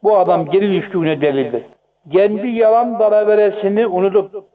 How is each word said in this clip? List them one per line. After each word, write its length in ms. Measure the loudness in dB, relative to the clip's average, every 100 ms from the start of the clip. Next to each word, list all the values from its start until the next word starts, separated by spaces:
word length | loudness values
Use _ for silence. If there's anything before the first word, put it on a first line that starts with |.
Bu 140 | 2 2
adam 280 | 2 0 0
geri 260 | 0 0
düştüğüne 500 | -2 -4 -4 -2 0
delildir. 420 | 0 0 -2 -6 -10 _ _ _ -4
Kendi 360 | 0 2 0 -6
yalan 520 | 0 2 2 0 0
dalaveresini 880 | 0 2 2 2 2 0 -2 -2 -2
unutup 580 | 0 0 0 -2 -10 -18